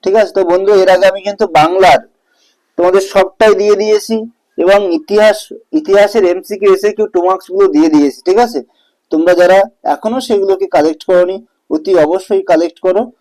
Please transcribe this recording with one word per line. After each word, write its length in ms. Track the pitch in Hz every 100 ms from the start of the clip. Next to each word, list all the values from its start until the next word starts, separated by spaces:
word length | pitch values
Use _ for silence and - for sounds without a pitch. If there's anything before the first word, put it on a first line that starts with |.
ঠিক 120 | 190 208
আছে, 120 | 196 190
তো 40 | 180
বন্ধু, 180 | 180 196 202
এর 60 | 185
আগে 120 | 185 190
আমি 80 | 196 190
কিন্তু 160 | 202 202 156
বাংলার 420 | 160 185 185 135 120 _ _ _ _ _ _ -
তোমাদের 260 | 175 190 190
সবটাই 420 | 196 190 _ 220 196
দিয়ে 160 | 208 202
দিয়েছি 340 | 214 214 - 226 226 _ _ -
এবং 160 | 330 202 202 165
ইতিহাস, 400 | 156 208 214 311 - - _ 311
ইতিহাসের 460 | 302 392 - - 180
এমসিকিউ, 360 | 180 - 208 202 190
এসএকিউ, 300 | 208 208 208
টু 60 | 180 180
মার্কস 200 | 185 -
গুলো 120 | 185 196 147
দিয়ে 120 | 160
দিয়েছি। 240 | 151 143 131 -
ঠিক 100 | 196
আছে, 160 | 240 151 117 _ _ _ _
তোমরা 200 | 160 170 175
যারা 180 | 175 190 196 _ -
এখনো 240 | 143 220 254 254
সেগুলোকে 400 | 208 196 190 190 170
কালেক্ট 260 | 151 156 -
করোনি, 280 | 180 180 196 _ _ _
অতি 180 | 156 156 180
অবশ্যই 380 | 151 185 185 196 190
কালেক্ট 280 | 165 165 _ 185
করো 160 | 190 240 _